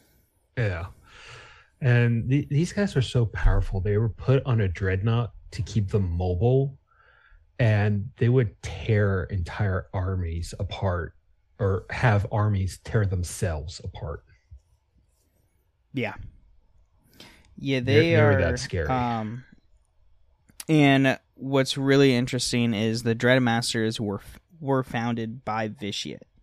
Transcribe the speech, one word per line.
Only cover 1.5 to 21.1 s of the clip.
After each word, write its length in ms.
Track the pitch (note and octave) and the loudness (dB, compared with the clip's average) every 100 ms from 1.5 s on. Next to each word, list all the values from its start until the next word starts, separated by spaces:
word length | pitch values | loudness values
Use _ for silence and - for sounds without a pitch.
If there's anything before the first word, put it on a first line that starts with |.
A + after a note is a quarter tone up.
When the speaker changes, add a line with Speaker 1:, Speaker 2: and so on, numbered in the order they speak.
| - _ _ | -20 _ _
Speaker 1:
And 480 | B2 A#2+ A#2 A2+ A#2+ | 2 4 4 2 0
th-, 220 | C#3+ - | 0 0
these 240 | C#3+ F3+ | 0 0
guys 220 | G3+ G3 C#3+ | 0 0 0
are 60 | |
so 240 | A2 B2 A2 | 0 0 0
powerful. 540 | F2+ - G2 - G2 | 2 4 4 2 -2
They 160 | G2 G#2 | 0 0
were 120 | A#2 | 0
put 340 | - - C3+ - | -2 2 2 2
on 140 | A2+ | 0
a 60 | G2 | 0
dreadnought 680 | E2+ F#2+ F#2+ A2+ A#2 A2 - - | -2 -2 0 0 0 -2 -8 -12
to 100 | - | -10
keep 280 | F#2+ A2+ G2 | -4 -2 0
them 200 | G#2 F#2 | 0 0
mobile, 680 | E2+ F#2 F2+ A#2+ C3 C#3 C#3 _ _ _ _ _ - _ - | -2 -2 2 2 4 2 -4 _ _ _ _ _ -20 _ 0
and 500 | A2+ G#2+ G#2+ G#2 G2 - | 2 4 2 0 -4 0
they 120 | A#2+ | 2
would 300 | B2+ G#2+ - | 4 2 -4
tear 640 | - - - G#2 G2+ F#2+ - | -12 -6 0 2 2 0 -2
entire 600 | F#2 E2+ - G#2 F#2 - | -4 -4 -4 -2 -2 -4
armies 600 | F#2+ F#2 F#2 E2 E2 E2+ - | -6 -4 -4 -4 -6 -8 -8
apart, 540 | F#2+ - G2 F2 D#2 - _ _ _ - | -8 -4 -4 -2 -6 -12 _ _ _ -4
or 260 | G2 F#2+ - | -2 -2 -4
have 340 | - B2+ G#2 G2 | 0 2 2 0
armies 480 | A2 G#2+ G2 F#2 - | 0 0 0 -2 -6
tear 220 | - A2+ G2 | -4 -2 0
themselves 760 | F2+ E2+ - F2+ D#2 D#2+ - | -2 -6 -4 -4 -4 -8 -12
apart. 400 | - - D#2+ D#2 _ _ _ - _ _ _ _ _ _ _ _ _ _ _ _ _ | -14 -12 -12 -12 _ _ _ -20 _ _ _ _ _ _ _ _ _ _ _ _ _
Speaker 2:
Yeah. 220 | C#3 D#3 - - - _ _ _ _ _ _ _ - - - _ - | -6 -6 -8 -16 -20 _ _ _ _ _ _ _ -20 -20 -20 _ -10
Yeah, 220 | C#3 C3 | -4 -2
Speaker 1:
They're, 200 | A#2+ D3 | 4 4
Speaker 2:
they 120 | E3 E3 | 6 6
Speaker 1:
they 60 | |
were 100 | D3+ | 6
Speaker 2:
are, 100 | - | 4
Speaker 1:
that 180 | - E2 | 2 -2
scary. 280 | - F2+ D#2 | -4 -4 -2
Speaker 2:
um, 560 | B2+ A#2+ A2+ G#2+ B2 - - _ _ _ _ _ _ _ _ _ - - | -2 -2 -4 -6 -10 -14 -20 _ _ _ _ _ _ _ _ _ -12 0
and 500 | D#3 C#3+ C3+ C3+ | 4 6 6 4